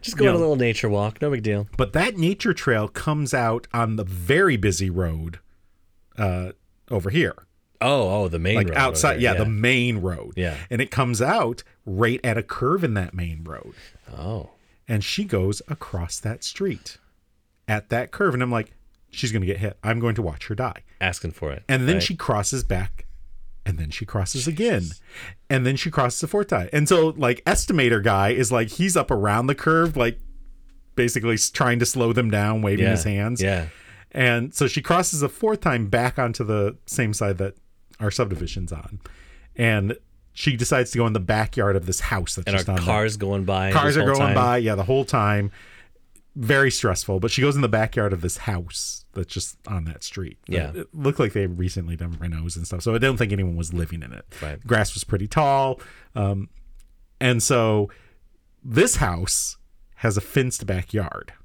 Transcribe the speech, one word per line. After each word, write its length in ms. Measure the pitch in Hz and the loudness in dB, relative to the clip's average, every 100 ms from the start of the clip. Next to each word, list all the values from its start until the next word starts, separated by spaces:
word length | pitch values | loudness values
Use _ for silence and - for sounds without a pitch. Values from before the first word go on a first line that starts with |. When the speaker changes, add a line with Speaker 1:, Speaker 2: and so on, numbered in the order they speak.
Speaker 1:
just 160 | - - | -10 2
go 80 | |
on 20 | 139 | 4
Speaker 2:
you 60 | |
know, 60 | 170 | 4
Speaker 1:
a 20 | |
little 160 | 165 139 | 4 2
nature 320 | 120 110 110 | 2 2 0
walk. 340 | 104 104 107 | 2 0 -2
No 80 | 147 | -2
big 120 | 135 | -2
deal. 240 | 110 104 104 - | 0 -2 -2 -2
Speaker 2:
but 160 | 131 | 0
that 240 | 151 196 202 | 2 0 2
nature 360 | 165 196 226 | 0 2 0
trail 360 | 175 - 113 104 | 0 2 2 0
comes 440 | - - 151 139 | -4 -2 -2 0
out 360 | 135 117 117 - | 0 2 0 -2
on 220 | 117 117 110 | -2 0 -2
the 60 | |
very 540 | 98 92 87 147 190 123 | -4 -6 2 4 4 4
busy 340 | 101 85 95 | 2 2 0
road, 480 | 87 87 80 80 82 - _ _ _ _ _ _ - | 0 -2 -2 -8 -12 -20 _ _ _ _ _ _ -4
uh, 320 | 101 90 90 - _ _ _ | -2 -2 -6 -10 _ _ _
over 200 | 107 92 | -4 0
here. 240 | 139 127 - _ _ _ _ | 0 0 -2 _ _ _ _
Speaker 1:
Oh, 420 | 117 143 101 101 | 2 2 2 2
oh, 40 | 98 | 0
the 100 | 85 | 0
main 160 | 85 110 | 0 2
Speaker 2:
Like, 120 | 95 | 2
Speaker 1:
road 60 | 82 | 2
Speaker 2:
outside, 340 | 135 - 151 | 2 4 2
Speaker 1:
over 80 | 123 | 4
there. 140 | 120 | 2
Speaker 2:
yeah, 0 | |
the 100 | 95 | 2
Speaker 1:
Yeah. 60 | 107 | 2
Speaker 2:
main 480 | 107 120 131 123 110 | 2 4 4 2 0
road. 340 | 92 82 52 - | -2 -6 -8 -4
Speaker 1:
Yeah. 200 | 90 73 85 | -4 -4 -6
Speaker 2:
And 120 | 117 | -4
it 100 | 135 | -2
comes 320 | - 123 113 | 0 0 2
out 400 | 127 220 131 123 - _ - | 2 2 0 -4 -12 _ -8
right 320 | 95 117 127 | 0 2 2
at 120 | 127 113 | 0 -2
a 60 | |
curve 400 | 101 - 123 185 | -4 -2 0 2
in 120 | 165 | 2
that 200 | 104 90 | 0 -2
main 300 | 92 85 80 | -4 -6 -6
road. 300 | 82 76 - - - - - | -10 -12 -14 -20 -20 -20 -18
Speaker 1:
Oh. 380 | - 82 110 - _ _ _ - | -10 -8 -8 -10 _ _ _ -4
Speaker 2:
And 160 | 110 | -2
she 200 | 98 - | -2 -4
goes 380 | 202 107 95 104 - | -2 0 0 -2 -6
across 500 | 151 - 95 85 - | -10 -6 -6 -6 -6
that 240 | 107 117 | -6 -6
street 560 | - - 196 107 - - _ _ _ _ _ _ - | -10 -4 -4 -4 -10 -20 _ _ _ _ _ _ -4
at 200 | 107 - | -4 -2
that 200 | 117 123 | -4 -4
curve. 240 | - 202 | -2 0
And 80 | 123 | 0
I'm 80 | 123 | 0
like, 200 | 120 110 - - _ _ | 0 -2 -12 -20 _ _
"She's 220 | - 120 | -6 -2
gonna 140 | 110 92 | -2 -2
get 120 | 95 | -2
hit. 200 | 104 - | -4 -4
I'm 180 | 107 117 | -2 0
going 140 | 117 107 | 0 0
to 60 | |
watch 240 | 95 76 - | -2 -6 -8
her 60 | |
die." 280 | 104 123 - - - | -4 -4 -6 -20 -4
Speaker 1:
Asking 300 | 95 87 85 | -2 -2 -8
for 180 | - 78 | -6 -8
it, 100 | 67 - | -8 -2
Speaker 2:
And 180 | 131 127 | 0 2
then 80 | 185 | 2
Speaker 1:
right? 60 | |
Speaker 2:
she 140 | 175 170 | 0 -4
crosses 480 | - 107 101 135 | -2 0 0 -2
back. 420 | - 92 98 - - - - - - - - | -2 -2 -2 -6 -10 -12 -14 -14 -14 -8 -6
And 120 | 80 | -4
then 100 | 78 | -4
she 160 | - | -6
crosses 400 | 104 107 95 135 | -6 -4 -2 -2
Speaker 1:
Jeez. 40 | 131 | -4
Speaker 2:
again. 340 | 156 233 131 85 82 - - - - - | 0 0 2 -2 -8 -18 -18 -18 -18 -2
And 160 | 135 | 0
then 120 | 123 135 | 2 0
she 140 | 175 | -2
crosses 320 | 151 123 - | 0 0 0
a 60 | 160 | -2
fourth 200 | 208 202 | -2 0
time. 200 | 127 90 | 0 0
And 160 | 147 147 | 2 4
so, 280 | 185 160 151 | 6 4 4
like, 260 | 131 127 - | 0 2 2
estimator 560 | 214 - 170 127 113 | 0 2 4 4 4
guy 260 | 101 98 98 | 4 4 4
is, 240 | 123 120 | 2 2
like, 160 | 120 113 | 0 0
he's 260 | - 185 | -2 0
up 160 | 180 - | 2 2
around 360 | 123 104 107 127 | 0 2 2 2
the 80 | |
curve, 420 | 143 - 160 165 151 | 0 2 4 4 2
like, 220 | 120 117 - - - - - - - - | 0 0 -10 -14 -18 -20 -20 -20 -8 0
basically 360 | 120 117 113 110 | 2 2 2 2
s-, 120 | - | 0
trying 300 | - 131 120 | 2 2 4
to 80 | 120 | 2
slow 260 | 131 117 | 2 2
them 160 | 107 120 | 2 2
down, 300 | 107 104 110 | 2 2 2
waving 240 | 107 104 | 2 4
Speaker 1:
Yeah. 60 | 110 | 4
Speaker 2:
his 140 | 90 | 2
hands. 360 | 82 101 107 120 | 0 0 0 0
Speaker 1:
Yeah. 280 | 95 92 80 - - - - | 0 0 -2 -10 -20 -20 -10
Speaker 2:
And 420 | - 127 120 123 | 0 2 2 0
so 120 | - 135 | 0 0
she 160 | - | 0
crosses 400 | - 170 180 156 | 2 2 2 0
a 80 | 143 | -2
fourth 320 | - 220 214 | 0 -2 0
time 240 | 175 123 104 | 0 0 0
back 320 | 117 123 120 | 0 0 0
onto 260 | 123 117 | -2 -2
the 320 | 107 107 101 120 | -2 0 0 -4
same 300 | - - 113 | -8 -2 -2
side 240 | 107 104 92 | 0 -2 -2
that 160 | 98 - - _ - - | -4 -6 -20 _ -20 -4
our 100 | 107 | -4
subdivision's 600 | - 113 90 85 - 87 | 0 -2 -2 -6 -6 -6
on. 300 | 76 - - - - - - - - | -8 -12 -14 -16 -20 -20 -20 -20 -2
And 400 | 117 107 98 120 _ - _ | 2 2 0 -4 _ -20 _
she 220 | - - 120 | -2 -2 0
decides 320 | 120 139 123 | 2 2 2
to 80 | 120 | 2
go 80 | 117 | 2
in 80 | |
the 60 | 110 | 0
backyard 540 | 87 110 107 - 101 | 0 0 0 0 2
of 120 | 98 85 | 2 0
this 140 | 90 | -4
house 340 | - 101 85 | -2 -4 -4
that's 120 | - 90 | -6 0
Speaker 1:
And 100 | 98 | 0
Speaker 2:
just 100 | 87 | 2
Speaker 1:
our 60 | |
Speaker 2:
on 60 | 92 | 0
the 40 | 87 | 2
Speaker 1:
cars 300 | 107 107 107 | 2 0 -2
going 280 | 98 101 | -2 -2
by 280 | 95 95 95 | 0 0 2
Speaker 2:
Cars 220 | 95 147 | 2 4
Speaker 1:
this 80 | 147 | 4
Speaker 2:
are 40 | 143 | 2
Speaker 1:
whole 60 | 139 | 4
Speaker 2:
going 80 | 117 | 4
Speaker 1:
time? 80 | |
Speaker 2:
by, 240 | 101 123 123 | 4 4 2
yeah, 160 | 113 | 2
the 100 | 101 | 0
whole 220 | 95 131 131 | 2 2 2
time. 440 | 127 104 104 101 - - - - _ _ - _ - | 2 2 2 -2 -6 -20 -20 -20 _ _ -20 _ -8
Very 340 | 113 135 139 | 2 4 4
stressful. 480 | - 117 90 - 95 | 2 0 0 0 0
But 100 | 110 | 0
she 100 | - | 2
goes 160 | 139 143 | 2 4
in 60 | |
the 60 | 127 | 2
backyard 440 | 110 110 - 104 | 2 0 0 0
of 80 | 92 | 0
this 160 | 87 - | -2 -4
house 640 | - 95 85 - - - - | -4 -6 -6 -8 -8 -10 -12
that's 200 | - 90 | -10 -8
just 240 | - - - - | -6 -8 -12 -8
on 160 | 95 | -6
that 180 | 80 73 | -6 -8
street. 340 | - - 90 50 - | -12 -10 -12 -12 -4
Speaker 1:
Yeah. 220 | 87 76 | -2 -2
Speaker 2:
It, 60 | 85 | -6
it 100 | 82 | -10
looked 280 | 156 139 147 | -2 -2 2
like 120 | 117 | 0
they 100 | 104 | 2
had 140 | 98 87 | -2 -2
recently 380 | 90 98 85 | -4 -2 -6
done 200 | 82 85 82 | -6 -6 -6
renos 400 | 87 82 82 82 | -6 -6 -6 -6
and 100 | 85 | -6
stuff, 160 | 90 | -4
so 100 | 113 | 0
I 60 | 113 | 2
don't 180 | 131 127 | 2 2
think 140 | 113 | 0
anyone 240 | 98 92 | 0 0
was 180 | 85 80 | -2 -4
living 300 | 87 82 85 | -4 -4 -6
in 100 | 60 | -12
it. 120 | 58 - - | -16 -18 -12
Speaker 1:
Right. 160 | 76 73 120 | -10 -10 0
Speaker 2:
Grass 260 | 117 101 | 2 2
was 100 | - | -4
pretty 240 | - 101 104 | -4 -4 -2
tall. 520 | - 147 139 135 131 - - - - | 0 2 4 2 -2 -10 -20 -12 -2
Um, 320 | 101 98 98 - - - - - - _ | -2 -2 -6 -14 -20 -20 -20 -20 -20 _
and 200 | 131 120 | 2 2
so 480 | - 127 113 107 101 - - - - _ _ _ | 4 4 4 2 0 -6 -20 -20 -20 _ _ _
this 320 | 131 117 233 - | -2 4 4 4
house 600 | 110 87 92 - - - - - - - | 0 0 -2 -2 -4 -10 -20 -20 -20 -4
has 180 | 117 101 | -2 0
a 40 | |
fenced 460 | - - 127 - 101 | 0 0 0 -4 -4
backyard 680 | 92 92 107 87 50 - - | -4 -2 -4 -4 -8 -14 -20